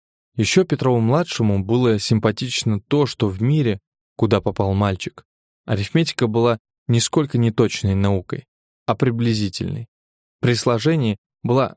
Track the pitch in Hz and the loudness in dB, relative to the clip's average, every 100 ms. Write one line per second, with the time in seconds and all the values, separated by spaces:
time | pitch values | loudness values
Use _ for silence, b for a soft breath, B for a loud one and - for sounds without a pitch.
0 | _ _ _ - 104 185 180 147 131 120 | _ _ _ -4 0 2 2 0 0 2
1 | 113 147 170 - 107 98 95 123 123 104 | 2 0 -2 -2 0 0 0 2 2 0
2 | - 110 107 104 127 - 113 104 - 147 | 0 0 0 -2 -4 -4 -2 -4 -2 0
3 | 131 - 104 95 120 151 120 98 _ _ | 0 0 -4 0 0 2 0 -2 _ _
4 | _ - 110 104 101 92 98 98 101 95 | _ -2 2 2 0 -2 0 0 0 -2
5 | - - _ _ _ _ - 101 98 160 | -8 -14 _ _ _ _ -6 -4 0 0
6 | 160 - 117 117 120 113 _ _ - 117 | 0 0 0 2 0 0 _ _ 0 0
7 | - 165 143 123 117 110 110 - 98 95 | 2 0 0 0 0 2 0 0 -2 2
8 | 101 98 - - - _ _ _ - 110 | 2 0 -4 -12 -12 _ _ _ -4 0
9 | 127 117 120 110 101 - 92 104 117 _ | 0 0 0 0 -2 -4 -8 -8 -12 _
10 | _ _ _ - 123 117 127 113 147 160 | _ _ _ -4 0 2 0 0 0 0
11 | 113 101 _ _ 113 131 120 | 0 -4 _ _ 0 0 0